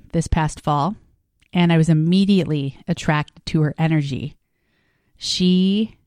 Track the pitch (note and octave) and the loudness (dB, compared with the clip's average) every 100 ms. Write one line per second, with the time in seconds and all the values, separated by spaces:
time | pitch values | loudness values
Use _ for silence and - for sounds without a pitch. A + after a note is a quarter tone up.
0 | - E3 - - D#3 - - D3 D#3 A3 | -6 -4 -2 0 -2 -4 -2 0 -2 -4
1 | _ _ _ _ _ F3+ F3 E3 D#3+ D#3 | _ _ _ _ _ 0 2 4 4 2
2 | D#3+ F#3+ G3 G3 D3 D3+ C#3 - - E3+ | 2 2 2 2 0 -4 -6 -8 -8 -4
3 | - D3+ D3 - - D#3+ D3+ - D#3+ D#3 | -2 -2 -4 -12 -4 -2 0 0 0 0
4 | C#3 C3 D3 - _ _ _ _ _ _ | -2 -6 -10 -14 _ _ _ _ _ _
5 | _ _ - - F3+ F3+ F#3+ G3+ A3 - | _ _ -8 -2 2 2 2 0 -4 -8